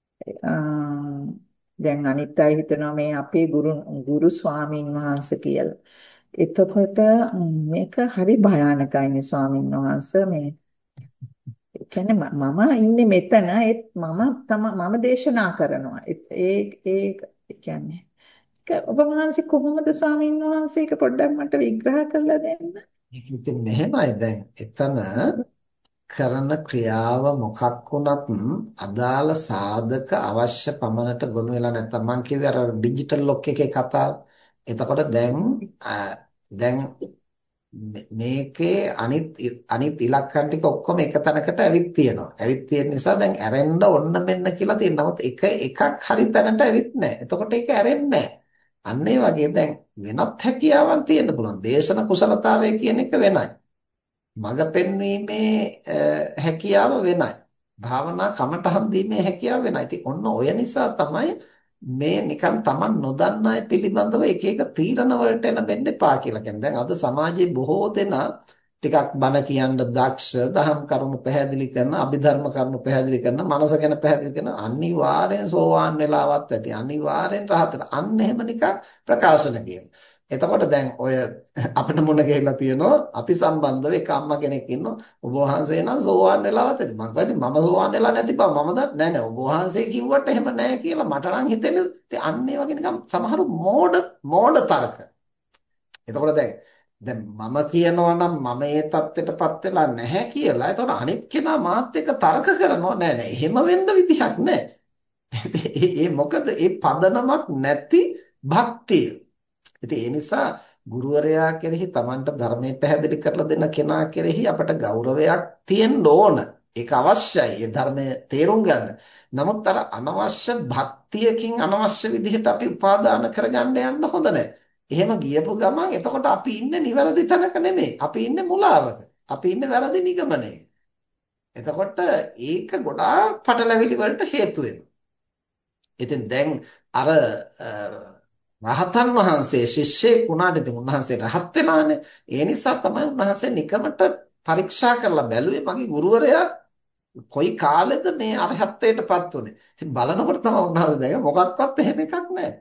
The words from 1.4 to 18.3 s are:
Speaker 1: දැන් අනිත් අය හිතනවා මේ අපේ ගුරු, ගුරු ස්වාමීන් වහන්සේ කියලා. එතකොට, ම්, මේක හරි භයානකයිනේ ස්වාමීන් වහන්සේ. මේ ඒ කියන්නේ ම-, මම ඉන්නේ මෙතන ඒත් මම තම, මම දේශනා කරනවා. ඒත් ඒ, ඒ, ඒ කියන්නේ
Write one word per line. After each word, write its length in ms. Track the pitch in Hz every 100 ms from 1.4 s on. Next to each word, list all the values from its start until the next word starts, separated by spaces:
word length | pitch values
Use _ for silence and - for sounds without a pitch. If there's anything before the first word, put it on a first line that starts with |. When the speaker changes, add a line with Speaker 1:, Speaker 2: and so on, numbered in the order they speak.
| _ _ _ -
Speaker 1:
දැන් 220 | 151 143
අනිත් 340 | 143 139 147 -
අය 140 | 151
හිතනවා 380 | 151 151 147 151
මේ 160 | 151 151
අපේ 320 | 147 139 160 160
ගුරු, 260 | 147 151 147 - 143
ගුරු 280 | 131 151 165
ස්වාමීන් 580 | - - 147 151 151 147
වහන්සේ 460 | 147 143 143 143 147
කියලා. 400 | 143 139 - - _ _ - _ _
එතකොට, 640 | - 160 - 185 202 196 202 214 226 233
ම්, 240 | 185 165 156 151
මේක 280 | 170 190 - 240
හරි 260 | 196 185 226
භයානකයිනේ 840 | 202 160 147 139 139 139 135 135
ස්වාමීන් 460 | 135 139 135 139 139
වහන්සේ. 540 | 139 135 143 139 190 190
මේ 220 | 160 147 151 _ _ _ - - _ 127 _ - - _
ඒ 140 | -
කියන්නේ 320 | - 185 196 214
ම-, 180 | 143 143
මම 240 | 135 160 254 247
ඉන්නේ 300 | 220 233 226
මෙතන 400 | 185 - 220 180
ඒත් 260 | 208 226 226 -
මම 280 | 180 160 170 262 240
තම, 220 | - 214 220
මම 200 | 190 175 233
දේශනා 520 | 247 254 294 233 190
කරනවා. 480 | - 151 143 135 -
ඒත් 220 | - - - -
ඒ, 200 | 180 202 208 -
ඒ, 240 | 190 196 196 190 - _
ඒ 120 | _ -
කියන්නේ 440 | - 151 151 175 _ _ _